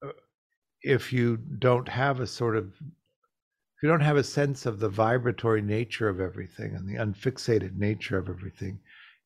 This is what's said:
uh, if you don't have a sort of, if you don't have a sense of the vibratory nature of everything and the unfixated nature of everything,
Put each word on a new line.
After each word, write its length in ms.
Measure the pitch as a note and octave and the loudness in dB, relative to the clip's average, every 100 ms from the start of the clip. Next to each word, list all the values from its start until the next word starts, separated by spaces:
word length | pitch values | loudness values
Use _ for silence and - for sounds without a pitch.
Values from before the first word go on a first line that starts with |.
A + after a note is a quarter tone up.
uh, 100 | C#3 - _ _ _ _ _ _ | -14 -14 _ _ _ _ _ _
if 320 | C#3 C3 - | 0 0 2
you 240 | B2+ A#2+ A#2 - A#2+ | 2 2 0 -4 0
don't 320 | B2 B2 B2+ | 4 4 0
have 300 | B2 C#3 C3 | -2 0 0
a 60 | A#2 | -4
sort 300 | - A#2+ A2 | -2 0 0
of, 160 | G2 | -2
if 1120 | - C#3+ - _ _ _ _ _ _ _ - | -10 -18 -20 _ _ _ _ _ _ _ -2
you 40 | D3 | 2
don't 140 | D#3+ | 4
have 160 | D3 D3 | 4 4
a 40 | |
sense 440 | C3 - C#3+ C#3 B2 | 2 0 0 0 -4
of 120 | G#2 | -2
the 120 | G#2+ | -2
vibratory 720 | G2 A2 B2 A#2+ G#2 A#2 A2 | 2 2 4 2 0 2 2
nature 440 | G#2 G#2+ A#2 - A2 | 2 0 -2 -2 0
of 140 | F#2 | 0
everything 540 | F#2 G2 F#2 - A2 | -4 -6 -12 -10 -8
and 120 | G2+ F#2+ | -6 -6
the 160 | A#2 | -4
unfixated 760 | G#2+ G2+ B2+ - - A2 F#2+ F#2+ | -4 -2 -2 -2 2 2 2 -2
nature 400 | G#2 G#2+ - F#2+ | -2 -2 -2 -4
of 100 | F#2 | -4
everything, 500 | F2+ F#2+ - G2 G2+ _ - - _ | -8 -10 -10 -10 -10 _ -20 -20 _